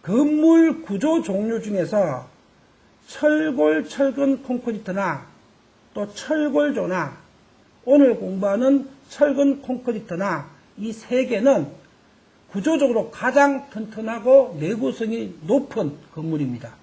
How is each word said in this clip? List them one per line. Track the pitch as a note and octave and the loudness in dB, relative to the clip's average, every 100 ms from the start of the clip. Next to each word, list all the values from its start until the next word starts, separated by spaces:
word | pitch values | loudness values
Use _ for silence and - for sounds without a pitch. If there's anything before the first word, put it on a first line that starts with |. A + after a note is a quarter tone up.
건물 | - A3 D4 D4+ D#4+ E4 E4 C#4 | 0 0 2 4 6 6 6 2
구조 | - G3+ C#4 E4 | -6 -2 0 0
종류 | D#4+ F#3+ G#3+ A3+ | 0 -4 -2 -4
중에서 | G#3+ G3+ D#3 G#3 F3+ B2+ B2 _ _ _ _ _ _ _ _ | -4 -4 0 0 0 -2 -10 _ _ _ _ _ _ _ _
철골, | - D4+ D4+ D#4 C4 D4+ D#4 A#3+ | -2 2 2 0 0 2 2 -2
철근 | - C#4 C4 C#4 C4+ | -2 -2 0 0 0
콘크리트나 | - B3 B3 G#3 - F#3 F#3+ C#3 - - _ _ _ _ _ | -4 -6 -4 -8 -6 -4 -4 -6 -10 -20 _ _ _ _ _
또 | - G#3 | -10 -10
철골조나 | - - D#4 D4 D4 D4 A3 F3 F3+ D3 - - _ _ _ _ _ | -10 -4 -2 0 0 0 -2 -4 -4 -6 -10 -20 _ _ _ _ _
오늘 | - C#4+ C4+ G#3+ | 4 6 6 4
공부하는 | F#3+ F#3+ G3 G3+ B3+ C#4 - - - | -4 -4 -2 2 2 2 0 -16 -20
철근 | - D4 C4 C#4 C4+ | 0 0 4 2 0
콘크리트나 | - B3+ - G#3+ - E3+ G3 D#3+ C#3+ - _ - | -4 -6 -4 -6 -6 -4 -4 -4 -8 -20 _ -12
이 | G#3+ | -10
세 | A3 - B3 B3+ | -10 -4 -2 0
개는 | G#3+ B3+ A#3+ C#3 - _ _ _ _ _ _ _ | 2 2 2 0 -10 _ _ _ _ _ _ _
구조적으로 | G3+ G3 D#4+ C#4 A3 - | -4 0 2 2 0 -4
가장 | - A#3+ B3+ C#4+ C4+ - | -4 0 4 4 2 -8
튼튼하고 | G#3+ A3 - A3 A3+ A3 C4+ B3+ D3+ | -14 -12 -10 -8 -4 6 6 6 -4
내구성이 | D#3 G#3+ C4 - A3 A3+ G#3 F3 | -6 -2 -4 -4 -4 -4 -8 -12
높은 | D#3 C4+ - - D#3 C#3+ - | 0 0 0 -4 -6 -6 -16
건물입니다. | - D#3 D#3 C3+ A#2+ A#2 - | -10 -6 -4 -4 -8 -12 -20